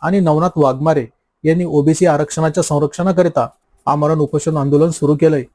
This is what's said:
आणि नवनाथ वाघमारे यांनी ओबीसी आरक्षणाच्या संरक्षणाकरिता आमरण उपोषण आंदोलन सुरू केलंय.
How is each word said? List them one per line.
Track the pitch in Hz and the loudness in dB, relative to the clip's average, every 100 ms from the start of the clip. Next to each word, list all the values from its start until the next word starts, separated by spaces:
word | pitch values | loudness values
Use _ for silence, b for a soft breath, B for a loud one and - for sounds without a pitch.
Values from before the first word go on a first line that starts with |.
आणि | 156 196 | -2 0
नवनाथ | 165 151 175 160 | 2 2 0 2
वाघमारे | 139 131 156 147 117 _ _ _ | 0 2 0 0 -2 _ _ _
यांनी | 156 165 | -2 0
ओबीसी | 175 147 147 160 180 | 0 0 2 2 2
आरक्षणाच्या | 147 151 - 160 180 | 2 -2 -2 -2 -2
संरक्षणाकरिता | - 147 147 - 180 175 175 143 117 _ _ _ - | -2 -2 -2 -2 -2 0 0 0 -4 _ _ _ -4
आमरण | 147 147 160 | -2 0 0
उपोषण | 139 151 160 156 | -2 -2 -4 -4
आंदोलन | 139 143 165 | 0 2 2
सुरू | 156 147 147 | 0 0 2
केलंय. | 160 147 123 | 2 0 -4